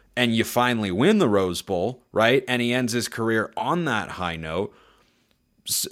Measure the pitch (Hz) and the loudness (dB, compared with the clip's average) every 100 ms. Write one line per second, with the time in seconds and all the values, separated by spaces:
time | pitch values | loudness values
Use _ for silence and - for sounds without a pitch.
0 | _ - 120 113 107 123 123 117 101 90 | _ -2 0 2 0 2 2 0 -2 2
1 | 160 214 147 101 95 87 - 92 101 127 | 4 4 4 4 2 -2 -4 -2 -2 -6
2 | _ 101 113 135 127 123 120 123 123 117 | _ 2 4 4 2 -2 0 0 0 -2
3 | 107 - 113 113 - - 120 170 156 110 | -4 -4 0 0 -2 -4 -2 -2 -2 -2
4 | 87 - 90 82 80 82 104 - _ _ | -4 -6 -6 -6 -6 -6 -6 -10 _ _
5 | _ _ _ _ _ _ - - - | _ _ _ _ _ _ -8 -6 -4